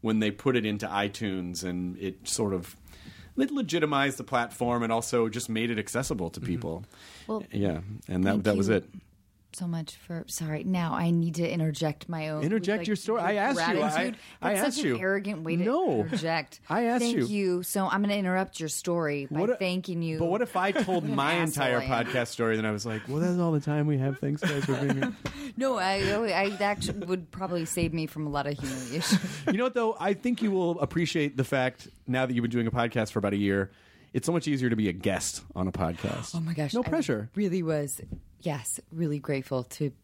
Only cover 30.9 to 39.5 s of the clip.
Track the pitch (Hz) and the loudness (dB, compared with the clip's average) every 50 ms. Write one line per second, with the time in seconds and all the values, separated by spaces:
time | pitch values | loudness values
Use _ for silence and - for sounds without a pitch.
30.9 | - 170 175 151 - 165 147 143 139 123 131 - - 135 127 127 127 - - - | 2 0 0 2 2 2 2 2 2 0 0 2 2 2 2 2 0 -4 -18 -20
31.9 | - - - - 127 127 131 127 127 120 117 117 117 120 117 113 107 123 120 120 | -20 -18 -4 0 2 2 2 2 2 2 0 2 2 2 2 2 2 2 0 2
32.9 | - 123 110 104 - 110 98 101 101 101 104 98 98 98 98 101 - - - - | 2 0 0 2 0 0 2 2 2 4 4 4 4 4 2 0 -4 -18 -20 -20
33.9 | - - - - _ - - - 170 170 - 151 147 135 127 123 117 107 107 101 | -20 -20 -20 -4 _ -2 0 2 0 0 2 0 0 2 2 2 2 4 2 2
34.9 | 85 92 - 107 95 85 - - - - - - - - 92 95 87 - 82 82 | 2 0 0 0 0 0 -2 -4 -6 -8 -12 -10 -6 -2 -2 -2 0 0 0 0
35.9 | 85 85 - 101 - - 113 - - 170 160 160 170 156 151 143 - 233 247 - | 0 -2 -4 -4 -4 -4 -6 -6 -4 -4 -4 -2 -2 -2 -2 -2 0 -2 -2 0
36.9 | 294 330 302 - 131 107 104 113 _ 202 208 190 170 190 175 160 160 151 147 143 | 0 0 2 0 0 -2 -2 -6 _ -2 0 0 0 0 0 0 0 0 0 -4
37.9 | - - - - - - - - - - - 175 147 143 110 - - - - _ | -6 -10 -8 -12 -12 -14 -14 -20 -20 -8 -6 -4 -4 -4 -4 -6 -6 -6 -8 _
38.9 | - 160 170 156 147 147 131 - 147 135 131 - | -4 -2 -2 0 0 -2 -2 -2 -2 -2 -2 -2